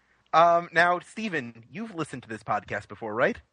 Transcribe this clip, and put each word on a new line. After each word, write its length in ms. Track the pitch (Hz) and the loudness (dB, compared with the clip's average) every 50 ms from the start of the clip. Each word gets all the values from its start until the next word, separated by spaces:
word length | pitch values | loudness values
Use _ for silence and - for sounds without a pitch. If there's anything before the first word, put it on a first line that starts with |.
| _ _ _ _ _ _ - | _ _ _ _ _ _ 4
Um, 360 | 160 170 170 170 170 170 165 | 6 6 6 6 4 0 0
now, 280 | 165 165 175 175 180 175 | 2 2 4 4 2 0
Steven, 680 | - - - 226 220 220 170 151 120 117 117 117 117 123 | -2 -10 -10 -8 -6 -4 -4 -4 -6 -6 -12 -16 -20 _
you've 240 | 123 196 233 220 - | -14 -12 -12 -12 -8
listened 300 | 160 147 - - 127 - | -8 -8 -8 -8 -14 -12
to 60 | 110 | -10
this 120 | 113 107 | -12 -12
podcast 460 | - - 110 104 - - 110 101 - - | -6 -4 -4 -4 -4 -6 -10 -10 -10 -10
before, 260 | 104 - 117 107 104 | -16 -12 -10 -6 -2
right? 240 | 113 135 185 240 - _ _ | 0 0 0 0 -2 _ _